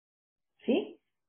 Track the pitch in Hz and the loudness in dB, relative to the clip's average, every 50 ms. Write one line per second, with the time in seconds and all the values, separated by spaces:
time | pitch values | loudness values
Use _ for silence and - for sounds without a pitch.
0 | _ _ _ _ _ _ _ _ _ _ _ _ - - 262 381 440 - - - | _ _ _ _ _ _ _ _ _ _ _ _ -2 0 0 0 0 -2 -10 -18
1 | _ _ _ _ _ | _ _ _ _ _